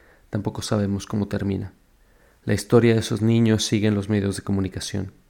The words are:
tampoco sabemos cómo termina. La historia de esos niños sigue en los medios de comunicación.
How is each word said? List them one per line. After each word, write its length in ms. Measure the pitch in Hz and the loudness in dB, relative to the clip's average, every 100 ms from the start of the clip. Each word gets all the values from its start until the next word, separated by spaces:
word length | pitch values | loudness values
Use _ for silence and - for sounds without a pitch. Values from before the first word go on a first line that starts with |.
| _ _ _ | _ _ _
tampoco 320 | 107 101 - | -6 -6 -6
sabemos 440 | - 107 98 101 - | -4 -2 0 -2 -4
cómo 220 | 110 101 | -4 -4
termina. 460 | 101 98 95 98 - _ _ _ _ _ _ - | -4 -4 -4 -6 -14 _ _ _ _ _ _ -4
La 80 | |
historia 400 | 104 - 120 117 | -2 4 4 6
de 80 | 113 | 2
esos 200 | - 113 | 0 0
niños 440 | 110 117 113 107 - | 2 4 4 2 2
sigue 240 | 110 107 | 0 2
en 60 | 101 | 0
los 120 | 98 | 0
medios 300 | 107 98 98 | 0 0 -4
de 40 | |
comunicación. 680 | - 98 95 98 - 98 92 - _ | -4 -2 -2 -6 -8 -8 -8 -12 _